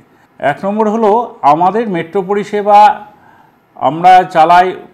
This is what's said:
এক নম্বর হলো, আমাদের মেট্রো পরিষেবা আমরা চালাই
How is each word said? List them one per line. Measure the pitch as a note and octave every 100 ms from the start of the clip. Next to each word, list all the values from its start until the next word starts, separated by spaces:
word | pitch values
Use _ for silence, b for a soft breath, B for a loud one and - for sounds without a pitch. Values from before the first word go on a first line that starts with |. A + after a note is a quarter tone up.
| _ b b -
এক | C#3 D3+
নম্বর | G3 G#3+ G#3+
হলো, | A3 A3 A3 - -
আমাদের | C3+ D3+ F3+ G#3 A3+ F3
মেট্রো | D#3+ G3+ F#3
পরিষেবা | G#3 G3 G#3 G3+ G#3 G#3 - - b b b b b _ -
আমরা | C3 D#3+ F3 F#3 F3 E3+
চালাই | D#3+ F3 F#3 - -